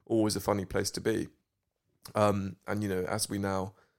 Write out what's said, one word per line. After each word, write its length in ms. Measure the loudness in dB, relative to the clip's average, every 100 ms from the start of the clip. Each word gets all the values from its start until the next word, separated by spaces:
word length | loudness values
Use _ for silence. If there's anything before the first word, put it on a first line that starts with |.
| 0
always 300 | 2 2 2
a 40 |
funny 240 | 0 0 0
place 240 | -2 -2
to 100 | -2
be. 260 | -2 -2 -4 _ _ _ _ _ _ _ -4 2
Um, 400 | 4 4 -2 -6 -4
and, 160 | -2
you 80 | 0
know, 140 | -2
as 260 | -2 -2 -2
we 80 | -2
now 360 | -2 -2 -4 -8 _